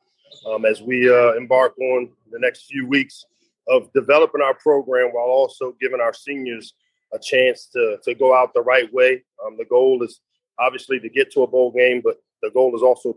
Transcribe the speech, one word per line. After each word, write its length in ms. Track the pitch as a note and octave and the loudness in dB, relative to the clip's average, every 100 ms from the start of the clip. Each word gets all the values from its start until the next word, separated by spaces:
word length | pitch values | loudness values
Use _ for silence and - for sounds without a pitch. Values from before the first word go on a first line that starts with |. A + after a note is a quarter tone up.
| _ _ _ - A2 | _ _ _ -18 -10
um, 180 | A2 | -2
as 180 | A2 G#2+ | -2 -2
we, 280 | A2+ B2+ B2 | -6 0 4
uh, 220 | B2 A#2+ | 4 4
embark 440 | A2+ B2 C3 B2+ - | 0 0 2 2 -2
on 320 | B2+ B2+ A#2+ _ _ | -4 -4 -6 _ _
the 80 | A#2 | -6
next 280 | B2 - - | -6 -6 -12
few 200 | C#3 B2+ | -10 -4
weeks 380 | C#3 C3+ - _ _ _ _ - | -2 -4 -10 _ _ _ _ -2
of 220 | B2+ G2+ | -2 0
developing 480 | C3+ C3 D3+ D#3+ C#3+ | -2 2 2 2 0
our 120 | C#3 | -2
program 540 | C3 D3+ C#3+ C3 B2+ B2+ | -2 0 0 0 -2 -2
while 140 | A#2+ A#2+ | -2 0
also 480 | C3 B2+ - B2+ A#2+ | 0 0 -4 -12 -8
giving 200 | B2+ B2+ | -6 -2
our 120 | A#2 | -4
seniors 600 | - C#3+ C#3+ B2+ A#2 G2+ _ _ _ _ | -6 -10 -10 -10 -12 -16 _ _ _ _
a 60 | A2 | -16
chance 480 | - C3 B2+ A#2 - | -2 2 2 0 -6
to, 260 | B2 A2+ G2+ | -4 -2 -4
to 100 | - | -6
go 200 | A#2+ C3 | 0 2
out 180 | B2+ B2+ | 4 2
the 80 | B2 | 0
right 320 | A#2 B2+ A2+ | 2 0 0
way. 320 | B2 B2+ B2+ _ - | 2 2 0 _ -16
Um, 120 | G#2+ A2 | -12 -12
the 80 | |
goal 380 | A2+ B2 C3 B2+ | -2 2 2 2
is 180 | A#2 - _ _ _ - | -2 -10 _ _ _ -4
obviously 420 | B2 B2+ - C3 | -4 -4 -6 -8
to 80 | A2 | -4
get 240 | B2 C3 | -2 -2
to 100 | C#3+ | 0
a 40 | B2 | 0
bowl 260 | B2+ B2 | 0 0
game, 280 | A#2+ B2+ B2 | 2 2 2
but 120 | A2+ - _ _ | -2 -4 _ _
the 80 | G#2+ | -4
goal 260 | B2+ C3 A#2 | 0 0 2
is 60 | |
also 300 | B2+ B2 A#2+ | 0 0 -4